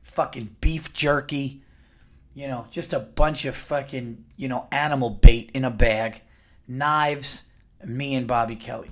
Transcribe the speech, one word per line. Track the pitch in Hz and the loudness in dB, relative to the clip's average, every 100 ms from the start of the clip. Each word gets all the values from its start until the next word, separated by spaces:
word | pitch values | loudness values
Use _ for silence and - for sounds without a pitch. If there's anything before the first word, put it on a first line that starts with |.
fucking | - - 143 131 110 - | -8 -4 -4 -4 -12 0
beef | 151 160 - | 0 0 -4
jerky, | - 151 143 139 143 135 139 - - - _ - - - | -2 2 2 0 -4 -4 -8 -20 -20 -20 _ -20 -20 -20
you | - 139 | -12 -8
know, | 123 117 | -8 -8
just | - 170 | -10 -4
a | 143 | -4
bunch | 113 - 151 156 139 | -4 4 4 4 -4
of | - | -6
fucking, | - 143 135 135 120 110 - - | -4 -4 -4 -8 -8 -12 -16 -10
you | 135 | -6
know, | 123 - | -6 -2
animal | 139 147 139 120 | -2 0 2 0
bait | 104 - 117 - | 8 8 8 -2
in | 135 | -4
a | 131 | -2
bag, | 110 120 110 113 110 - - _ - - | 2 2 2 -2 -6 -20 -20 _ -20 -14
knives, | 127 147 151 147 147 135 - - _ _ _ | -4 0 2 2 -2 -6 -8 -12 _ _ _
me | - 120 143 131 | -10 -8 -4 -4
and | 120 | 0
Bobby | 120 113 113 | 0 0 -4
Kelly. | - 117 110 | -10 -12 -12